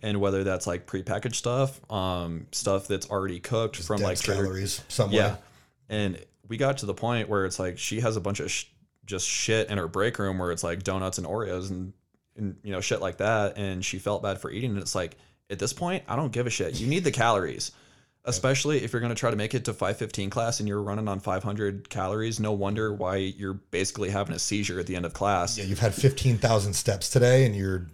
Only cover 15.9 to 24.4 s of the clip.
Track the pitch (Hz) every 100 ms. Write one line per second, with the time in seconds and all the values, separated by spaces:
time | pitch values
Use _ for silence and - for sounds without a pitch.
15.9 | 185 - 120 147 117 123 - 90 131 117
16.9 | 175 160 123 117 101 82 58 - - -
17.9 | _ _ _ - - 131 135 147 147 110
18.9 | 120 120 110 120 107 107 123 117 - 95
19.9 | - 110 - 98 117 113 - 107 101 101
20.9 | 104 107 95 104 92 101 104 101 101 -
21.9 | 101 95 107 110 110 107 101 98 107 110
22.9 | 101 92 98 95 98 98 98 - 87 98
23.9 | - 95 98 85 82